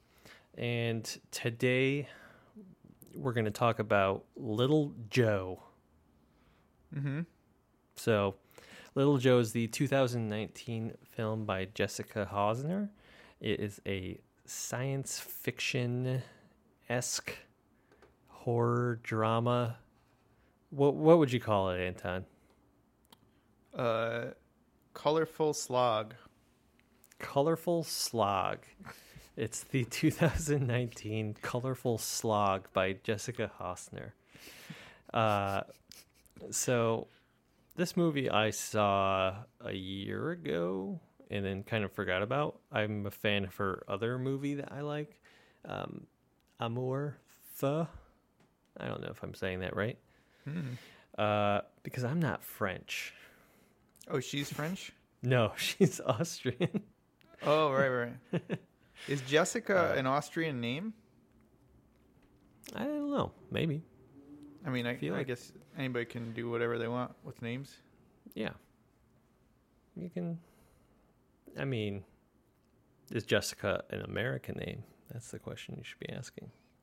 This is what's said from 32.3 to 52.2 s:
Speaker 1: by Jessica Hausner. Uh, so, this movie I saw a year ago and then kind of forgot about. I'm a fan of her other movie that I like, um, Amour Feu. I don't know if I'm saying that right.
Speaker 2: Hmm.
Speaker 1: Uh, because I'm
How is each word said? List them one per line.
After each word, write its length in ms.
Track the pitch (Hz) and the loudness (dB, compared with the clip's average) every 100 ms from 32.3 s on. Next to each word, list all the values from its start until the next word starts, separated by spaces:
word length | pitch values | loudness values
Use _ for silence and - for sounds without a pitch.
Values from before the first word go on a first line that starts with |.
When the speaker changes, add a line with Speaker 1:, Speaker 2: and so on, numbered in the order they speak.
| 104 101 95 - | 4 4 2 0
Speaker 1:
by 220 | 95 95 95 | 2 2 0
Jessica 460 | - 104 - 117 104 - | -2 -2 -4 -4 -6 -6
Hausner. 520 | 90 90 - - - - _ - - - - - - - - | -8 -8 -12 -12 -12 -16 _ -20 -20 -18 -18 -18 -20 -20 -2
Uh, 480 | 117 110 101 98 98 - - - - - _ _ - - | 2 4 4 2 -2 -4 -10 -20 -20 -20 _ _ -16 -8
so, 560 | - - 120 117 113 - _ _ _ _ _ _ - | -2 2 2 2 0 -4 _ _ _ _ _ _ -4
this 200 | 180 175 | -2 2
movie 320 | 170 139 127 | 2 2 2
I 200 | 104 107 | 4 2
saw 840 | - - 107 101 98 98 95 95 101 - - | 0 -2 2 4 4 4 4 2 -2 -10 -12
a 80 | 117 | -8
year 580 | 98 92 98 101 101 143 | -6 -6 -6 -4 -4 -4
ago 680 | 175 143 170 175 190 196 175 - - - | -4 -4 -2 -2 -2 -4 -8 -12 -20 -8
and 140 | 101 | -4
then 180 | 98 98 | -2 -4
kind 220 | - 110 | -2 -2
of 80 | 95 | -2
forgot 300 | - 92 92 | -2 0 0
about. 360 | 107 139 151 - _ | 0 -2 -2 -6 _
I'm 340 | 117 107 104 101 | -2 0 -2 -6
a 40 | |
fan 340 | - 107 101 | -2 0 0
of 100 | 92 - | 0 -2
her 280 | 95 - - | -2 -2 -4
other 320 | 98 113 127 | -2 -2 -2
movie 360 | 135 135 143 | -2 -4 -4
that 180 | 143 - | -6 -8
I 80 | 135 | -8
like, 400 | 147 151 147 - - - _ _ | -6 -6 -8 -14 -20 -20 _ _
um, 420 | - 50 50 50 - _ _ _ _ - | -10 -8 -8 -10 -16 _ _ _ _ -6
Amour 580 | 117 120 127 135 147 - _ - - | -4 -2 -4 -4 -4 -8 _ -20 -20
Feu. 320 | - 139 156 165 - - _ _ _ _ _ _ - | -2 0 2 -2 -6 -20 _ _ _ _ _ _ -10
I 100 | - | -6
don't 120 | - | -6
know 60 | 85 | -6
if 120 | - | -8
I'm 120 | 92 | -12
saying 260 | 92 95 92 | -6 -4 -2
that 160 | 92 - | -2 -2
right. 220 | 110 - _ _ _ _ | -2 -4 _ _ _ _
Speaker 2:
Hmm. 160 | 139 170 131 123 - - - - | -10 -6 -6 -8 -14 -20 -10 0
Speaker 1:
Uh, 440 | 107 104 104 101 - _ | 2 4 4 2 -2 _
because 180 | - 127 | -12 -6
I'm 160 | 120 170 | -2 0